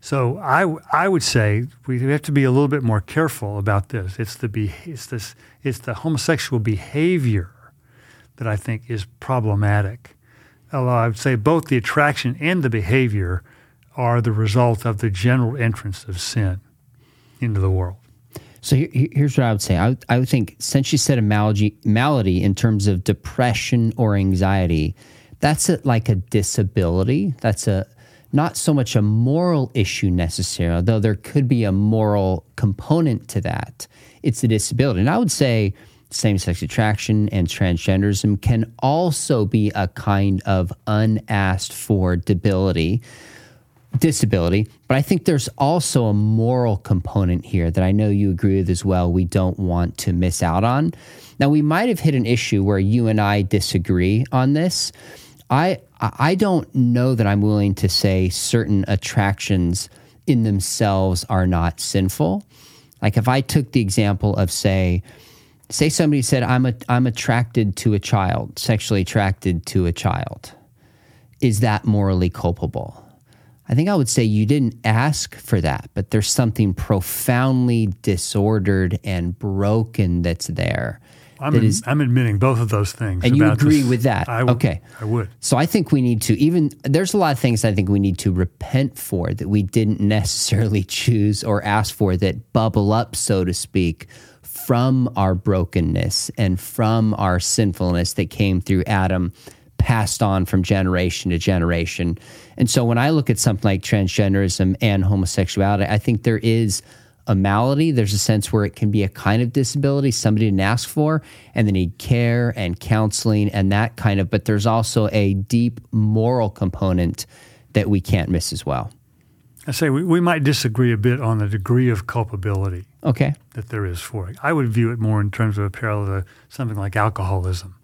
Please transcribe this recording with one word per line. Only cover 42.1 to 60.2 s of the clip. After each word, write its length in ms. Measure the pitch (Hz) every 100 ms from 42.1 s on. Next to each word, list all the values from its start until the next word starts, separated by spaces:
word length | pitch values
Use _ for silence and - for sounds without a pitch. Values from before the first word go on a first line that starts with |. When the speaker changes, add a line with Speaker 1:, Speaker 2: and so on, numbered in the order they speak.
| 87
Speaker 2:
debility, 840 | - 95 107 95 95 85 82 113 - - - - - - _ _ _ 131
disability. 680 | 165 139 107 98 85 95 107 - _
But 80 | 131
I 60 |
think 240 | 143 185 -
there's 220 | 151 - -
also 500 | 139 170 - 139 113
a 80 |
moral 640 | 104 107 110 113 127 120 101
component 680 | - 92 - 98 92 87
here 260 | - 98 85
that 140 | 85
I 80 | 92
know 160 | 101 107
you 220 | 101 101
agree 240 | 85 104 95
with 120 | 90
as 140 | 87
well 280 | 98 92 87
we 120 | 87
don't 340 | 90 98 92 85
want 360 | 95 87 87 -
to 140 | -
miss 300 | 87 90 82
out 220 | 87 85
on. 280 | 110 131 165 - - - - -
Now, 100 | 139
we 120 | 151
might 260 | 151 160 233
have 120 | 202
hit 160 | 165 139
an 100 | 113
issue 380 | 120 - 104
where 140 | 98 101
you 260 | 98 117 117
and 140 | 107
I 220 | 104 101
disagree 840 | 95 104 - 95 85 90 90 107 131
on 220 | 131 131
this. 360 | 147 175 - - - - - - - _
I, 300 | 127 175 190 - _
I, 120 | 110 -
I 160 | 139
don't 380 | 185 208 180 -
know 400 | - 123 120 123
that 120 | 127 104
I'm 140 | 104
willing 340 | 104 107 101 95
to 120 | 98
say 400 | - 104 92 92
certain 560 | - - 120 104 101 98
attractions 1000 | 98 - - 98 98 - 95 87 90 - - - _